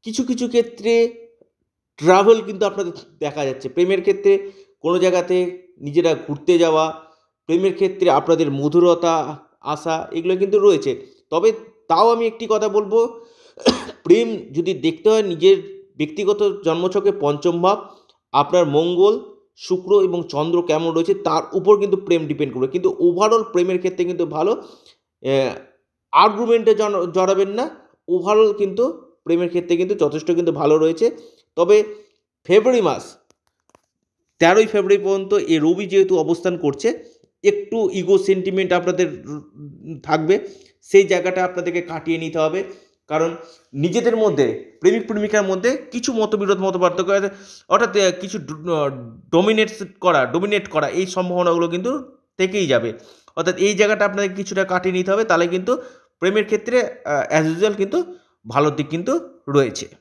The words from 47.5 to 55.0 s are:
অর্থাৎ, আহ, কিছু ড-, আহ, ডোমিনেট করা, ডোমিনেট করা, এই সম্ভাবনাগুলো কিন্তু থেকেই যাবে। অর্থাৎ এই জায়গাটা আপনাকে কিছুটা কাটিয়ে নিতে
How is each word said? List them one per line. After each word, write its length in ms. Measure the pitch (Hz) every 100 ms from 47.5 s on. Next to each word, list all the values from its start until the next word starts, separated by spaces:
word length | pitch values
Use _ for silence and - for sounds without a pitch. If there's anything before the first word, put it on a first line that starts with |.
| - _
অর্থাৎ, 220 | 202 233 196
আহ, 140 | 185 175
কিছু 160 | 196 220
ড-, 300 | 139 151 170
আহ, 200 | 160 143 131 117 113 _
ডোমিনেট 380 | 165 202 220 214 - 196 _
করা, 220 | 180 156 127
ডোমিনেট 400 | 160 202 208 -
করা, 200 | 156 143
এই 160 | 170 185
সম্ভাবনাগুলো 600 | 185 180 180 175 170 170
কিন্তু 240 | 175 226 285 254 _ _ -
থেকেই 300 | 185 202 180
যাবে। 260 | 123 113 107 - _ _ -
অর্থাৎ 200 | 165 180
এই 180 | 196
জায়গাটা 320 | 196 208 208 202
আপনাকে 300 | 196 196 185
কিছুটা 280 | 190 190
কাটিয়ে 300 | 185 180 185
নিতে 180 | 185